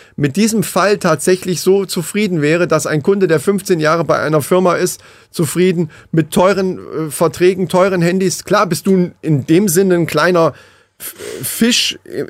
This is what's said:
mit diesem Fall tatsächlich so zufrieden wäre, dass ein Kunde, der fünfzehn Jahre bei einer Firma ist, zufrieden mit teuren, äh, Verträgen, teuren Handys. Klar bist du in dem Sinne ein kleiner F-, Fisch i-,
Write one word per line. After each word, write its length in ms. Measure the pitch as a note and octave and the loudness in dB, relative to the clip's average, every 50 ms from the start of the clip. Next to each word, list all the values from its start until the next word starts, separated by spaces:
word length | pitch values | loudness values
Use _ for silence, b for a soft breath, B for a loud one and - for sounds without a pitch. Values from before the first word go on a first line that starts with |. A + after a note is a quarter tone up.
| B B B | B B B
mit 200 | - C#3+ C#3+ C3+ | -4 -4 -2 0
diesem 260 | F#3+ G#3+ A3+ G#3+ A3 F3+ | 0 0 0 2 0 -2
Fall 360 | - - F#3+ F3 G3+ G#3+ G3+ | 0 0 0 2 2 0 0
tatsächlich 640 | - F#3 D#3+ D3+ - - F#3 F#3 - F3+ F3+ D#3 | 0 0 0 0 2 0 0 0 0 -4 -4 -2
so 240 | - F#3 F#3+ G3 G3 | 2 2 2 2 2
zufrieden 580 | F#3 - F#3+ E3 - - G#3 G#3+ G3+ F3+ E3 C#3+ | -2 -6 -6 -6 -4 -4 -2 -2 0 0 0 0
wäre, 240 | D3 D#3+ F3 F3 | 0 2 0 0
dass 200 | E3+ D#3+ D#3 D3+ | 0 0 -2 0
ein 160 | - D3+ D3+ C#3 | -2 -4 -2 0
Kunde, 260 | - G3+ G3+ F#3+ E3 | 0 0 2 2 2
der 100 | D#3+ D3+ | 2 0
fünfzehn 400 | - - G3+ G3 - - F#3 D#3+ | 2 0 -2 -2 0 -2 -2 0
Jahre 260 | D3+ D3+ D#3+ E3+ E3+ | 2 0 0 0 2
bei 140 | C#3+ D#3 C3 | 0 0 0
einer 240 | A2 D3 D#3 D#3 C#3 | 0 0 0 0 0
Firma 320 | - F#3 F#3 F#3 F3 - | 2 0 2 2 2 0
ist, 260 | C3+ F3 F3+ - - b b b b b b | 0 -2 -4 -4 -8 b b b b b b
zufrieden 600 | b - E3+ D3+ - E3+ F3+ F#3 F3 E3+ E3+ D#3 B B B B | b -4 -4 -2 0 0 0 2 2 0 -4 -4 B B B B
mit 200 | - D#3+ D#3 D#3 | 0 0 0 0
teuren, 480 | - G#3+ F3+ F#3+ G3+ F#3 G3 F#3 F3 G2+ | 0 2 4 4 4 2 0 -4 -4 -6
äh, 320 | F#2+ C2 - C#3+ D#3+ D#3 | -10 -10 -8 -6 -6 -6
Verträgen, 580 | C#3 - F3+ D#3+ D#3 - F3 F3+ F#3+ F3+ F#3 D#3+ | -2 0 -2 -2 0 2 2 2 2 0 -4 -2
teuren 340 | - F3+ F3+ G3+ F#3+ F3+ E3 | 0 2 2 2 2 0 0
Handys. 420 | E3+ F3+ F#3+ F#3+ F3+ E3 - - | 0 0 0 0 -2 -2 -4 -4
Klar 220 | - F#3 G#3 G#3+ | -2 0 0 0
bist 200 | F3+ F3 D#3 - | 0 -2 -4 0
du 260 | G3 F#3+ F#3+ F3+ E3+ - _ | 0 2 2 2 0 -4 _
in 260 | - D3+ D#3 C#3 A2+ | -2 -2 0 0 2
dem 220 | - D#3+ F3 G#3+ G#3 | 2 2 2 2 2
Sinne 260 | D3+ F3 G3 F#3+ F3+ | 2 2 2 2 2
ein 120 | F3 E3 | 0 0
kleiner 480 | C#3 - D3+ D3+ F3 F3+ E3+ E3 D3+ b b b b b b b b b _ | 0 0 0 2 2 2 2 2 0 b b b b b b b b b _
F-, 160 | - - - - - - B1 - C3 | -16 -16 -14 -14 -14 -12 -10 -10 -8
Fisch 560 | - - - A3+ A#3 A#3+ - - - - - _ | -8 -2 0 0 2 2 0 -2 -4 -6 -10 _
i-, 40 | - - F#2+ - | -12 -10 -10 -10